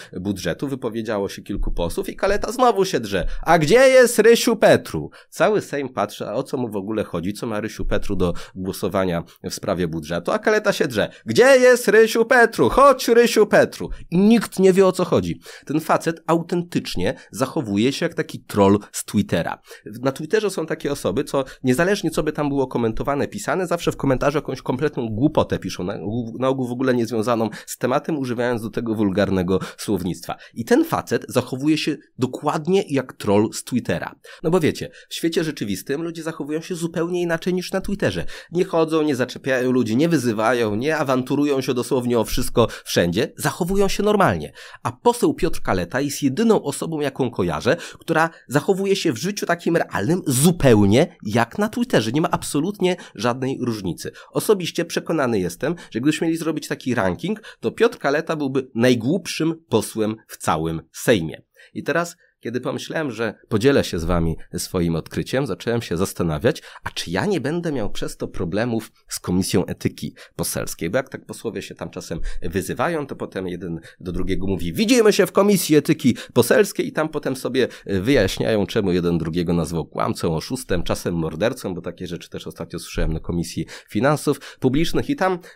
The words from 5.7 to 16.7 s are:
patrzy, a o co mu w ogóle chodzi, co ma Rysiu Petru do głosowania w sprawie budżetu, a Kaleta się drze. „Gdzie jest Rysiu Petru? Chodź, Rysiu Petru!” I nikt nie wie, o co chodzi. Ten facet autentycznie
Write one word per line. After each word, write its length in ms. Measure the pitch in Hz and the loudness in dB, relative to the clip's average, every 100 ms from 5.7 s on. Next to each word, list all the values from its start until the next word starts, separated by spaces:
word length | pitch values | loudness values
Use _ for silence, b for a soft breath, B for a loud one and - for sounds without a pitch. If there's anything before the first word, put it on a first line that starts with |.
| 143 135 | -6 -6
patrzy, 380 | 123 104 - 110 | -4 -4 -4 -6
a 60 | |
o 100 | 107 | -6
co 140 | 139 135 | -4 -4
mu 120 | 120 | -4
w 60 | 101 | -4
ogóle 280 | 95 110 | -4 -4
chodzi, 300 | 95 87 85 | -4 -4 -4
co 140 | 104 127 | -6 -6
ma 120 | 107 | -4
Rysiu 260 | 107 - - | -6 -4 -2
Petru 300 | 104 - 98 | 0 0 0
do 180 | 90 85 B 95 | 0 -2 B -8
głosowania 680 | 92 87 101 95 95 85 80 B | -6 -4 -2 0 0 -2 -4 B
w 100 | 92 | -12
sprawie 340 | - - 90 87 | -8 -4 -2 -2
budżetu, 440 | 80 76 85 - | -4 -6 -6 -2
a 80 | 214 | -2
Kaleta 340 | 220 214 214 | 2 2 2
się 140 | 196 165 | 0 0
drze. 220 | 110 90 B - | 0 -2 B -2
„Gdzie 320 | 117 247 269 | 4 8 8
jest 300 | 254 240 214 | 8 6 6
Rysiu 380 | 214 226 233 226 | 6 6 4 4
Petru? 440 | 254 226 - 135 | 6 6 4 4
Chodź, 380 | - 277 262 - | 6 6 6 4
Rysiu 380 | 233 233 233 214 | 6 6 6 6
Petru!” 440 | 175 151 - 170 B B | 6 4 0 -10 B B
I 60 | 170 | 4
nikt 420 | 208 233 - - | 6 6 2 2
nie 140 | 190 | 4
wie, 120 | 185 190 | 6 4
o 60 | |
co 140 | 185 175 | 4 0
chodzi. 340 | 123 90 78 B B - | 0 0 -4 B B -6
Ten 140 | 147 | -4
facet 440 | 156 165 - 165 - | 0 0 0 -4 -2
autentycznie 840 | 170 170 180 175 | -2 0 -4 -4